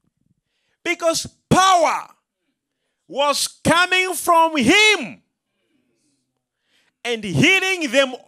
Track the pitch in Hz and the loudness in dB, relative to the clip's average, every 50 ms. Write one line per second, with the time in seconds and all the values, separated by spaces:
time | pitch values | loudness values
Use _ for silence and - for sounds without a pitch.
0 | _ _ _ _ _ _ _ _ _ _ _ _ _ _ _ _ - 339 349 349 | _ _ _ _ _ _ _ _ _ _ _ _ _ _ _ _ -6 -6 -6 -4
1 | 349 330 330 - - - _ _ _ - - 349 370 381 381 349 311 262 208 160 | -2 -4 -4 -4 -8 -12 _ _ _ 0 2 4 4 4 4 4 2 0 -2 -4
2 | - - _ _ _ _ _ _ _ _ _ _ _ _ _ _ _ _ _ _ | -8 -12 _ _ _ _ _ _ _ _ _ _ _ _ _ _ _ _ _ _
3 | _ - - 247 285 294 277 - - - - _ - - 311 339 359 359 370 370 | _ -12 -6 -4 -2 -2 -2 -2 -4 -8 -8 _ -2 0 2 2 2 0 0 0
4 | 370 370 349 - - 339 339 330 330 330 320 302 226 233 349 415 427 427 415 359 | 0 -2 -4 -6 -2 0 2 2 2 2 0 -2 0 2 4 4 4 4 2 0
5 | 254 170 107 - _ _ _ _ _ _ _ _ _ _ _ _ _ _ _ _ | -4 -10 -14 -20 _ _ _ _ _ _ _ _ _ _ _ _ _ _ _ _
6 | _ _ _ _ _ _ _ _ _ _ _ _ _ _ _ _ _ _ _ _ | _ _ _ _ _ _ _ _ _ _ _ _ _ _ _ _ _ _ _ _
7 | - 233 240 226 208 202 170 - 269 339 381 381 370 381 381 359 311 254 214 277 | -10 -8 -8 -8 -8 -6 -2 2 2 2 2 2 0 -2 -4 -4 -6 -2 0 0
8 | 277 262 254 - - | 0 0 -4 -14 -10